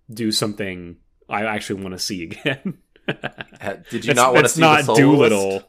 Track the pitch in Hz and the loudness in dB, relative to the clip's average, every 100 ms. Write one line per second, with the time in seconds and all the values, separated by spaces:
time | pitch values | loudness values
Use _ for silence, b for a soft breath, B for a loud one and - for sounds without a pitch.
0 | - 113 110 104 110 104 98 90 87 87 | -16 -6 -4 -2 -4 -4 -10 -10 -14 -18
1 | _ _ _ 104 110 107 - 98 95 90 | _ _ _ -6 -4 -6 -6 -8 -8 -10
2 | - 95 82 - 147 135 196 - _ _ | -8 -8 -12 -8 -6 -6 -8 -12 _ _
3 | - 151 - - - - 101 98 - 117 | -12 -10 -12 -14 -18 -14 -12 -12 -10 -6
4 | - 123 127 127 127 160 160 151 139 110 | 0 2 4 4 2 4 4 4 4 4
5 | 139 147 120 104 98 98 | 6 6 4 2 0 -4